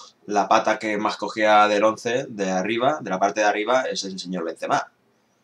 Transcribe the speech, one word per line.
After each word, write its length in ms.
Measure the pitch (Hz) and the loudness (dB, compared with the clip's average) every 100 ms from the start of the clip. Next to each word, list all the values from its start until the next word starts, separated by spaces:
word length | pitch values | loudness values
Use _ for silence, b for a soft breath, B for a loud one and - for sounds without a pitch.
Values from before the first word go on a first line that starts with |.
| - _ - | -16 _ -2
la 220 | 104 - | 0 4
pata 320 | 110 110 110 | 4 2 -2
que 160 | 110 104 | -2 -2
más 180 | 107 - | -2 -4
cogea 520 | 101 110 107 104 104 | -6 0 4 6 6
del 160 | 104 | 4
once, 420 | 107 107 117 127 139 | 2 0 -2 -4 -4
de 220 | 104 95 | -4 -2
arriba, 480 | 92 101 117 131 - | -2 -2 0 0 -2
de 100 | 101 | -4
la 100 | 92 | -2
parte 220 | 101 104 | 0 2
de 40 | 104 | 0
arriba, 360 | 104 107 131 | 0 0 0
es 200 | - 92 | 0 -6
el 160 | 95 95 | -8 -10
señor 240 | 90 90 | -8 -6
Benzema, 480 | 85 - - 120 - _ _ _ _ _ | -6 -6 -4 -4 -4 _ _ _ _ _